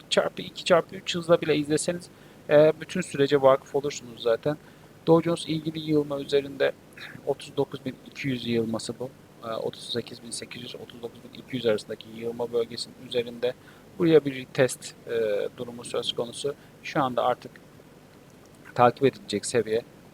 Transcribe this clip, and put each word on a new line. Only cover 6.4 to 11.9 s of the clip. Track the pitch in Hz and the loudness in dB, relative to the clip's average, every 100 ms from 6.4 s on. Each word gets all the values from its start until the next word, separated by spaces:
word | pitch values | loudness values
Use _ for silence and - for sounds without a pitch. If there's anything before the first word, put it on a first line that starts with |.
| 139 135 139 - - - - - - | 0 0 -2 -2 -12 -18 -16 -8 -6
otuz | 139 - - | -6 -6 -4
dokuz | 135 139 | -4 -6
bin | 131 - - | -10 -12 -16
iki | - 139 | -8 -6
yüz | 123 117 | -4 0
yığılması | 117 113 113 - 117 | 0 0 -4 -6 -10
bu. | 127 - - - | -12 -14 -20 -14
E, | 117 | -8
otuz | 113 120 - - | -6 -6 -8 -8
sekiz | 120 - 120 | -8 -8 -14
bin | 117 | -12
sekiz | 117 113 - | -12 -12 -14
yüz, | 123 | -14
otuz | 117 113 120 | -14 -16 -14
dokuz | 117 - | -14 -14
bin | - - | -18 -20
iki | - 123 | -10 -2
yüz | 117 | 0
arasındaki | 107 - | 0 -2